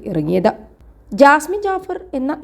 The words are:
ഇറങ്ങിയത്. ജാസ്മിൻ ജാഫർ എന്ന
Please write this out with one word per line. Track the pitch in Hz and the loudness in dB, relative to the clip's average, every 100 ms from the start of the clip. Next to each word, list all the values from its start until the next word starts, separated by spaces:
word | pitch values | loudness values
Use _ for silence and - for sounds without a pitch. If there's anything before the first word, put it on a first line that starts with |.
| - | -6
ഇറങ്ങിയത്. | 160 151 185 180 - - _ - _ - 202 | -4 0 0 0 -2 -16 _ -20 _ -12 4
ജാസ്മിൻ | 277 302 302 415 403 | 6 6 0 -6 -4
ജാഫർ | 381 370 359 - 269 | -6 -6 -12 -10 -6
എന്ന | 262 302 | -6 -6